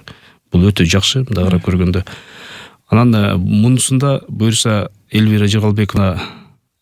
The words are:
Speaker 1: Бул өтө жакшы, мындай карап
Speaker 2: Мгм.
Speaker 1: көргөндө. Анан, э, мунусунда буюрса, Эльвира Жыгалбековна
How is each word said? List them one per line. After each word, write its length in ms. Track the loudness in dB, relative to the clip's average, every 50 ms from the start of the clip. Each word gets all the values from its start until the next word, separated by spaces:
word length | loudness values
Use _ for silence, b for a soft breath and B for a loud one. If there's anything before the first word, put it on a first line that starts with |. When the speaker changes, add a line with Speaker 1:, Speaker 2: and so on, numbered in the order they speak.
| B B B B B B B B _ _
Speaker 1:
Бул 180 | 0 2 2 2
өтө 160 | 2 2 0
жакшы, 400 | 0 2 0 0 0 -2 -2 -4 -2
мындай 160 | -2 -2 0
карап 200 | 0 0 0 0 -2
Speaker 2:
Мгм. 120 | -2 0 0 0
Speaker 1:
көргөндө. 120 | -2 -2 -4 B B B B B B B B B B B B B B B _ _
Анан, 240 | 0 2 4 4 2
э, 200 | 2 0 0 0 -2
мунусунда 840 | -2 0 2 2 4 2 2 2 0 -2 -2 0 0 0 -2 -2 -6 -8
буюрса, 600 | -6 -2 0 0 0 0 0 0 -2 -2 -2 -6 -10 _ _ _
Эльвира 360 | 0 2 2 2 2 2 2 2
Жыгалбековна 760 | 2 2 0 0 0 0 -2 -2 0 0 0 0 -2 B B B B B B B B B _ _ _ _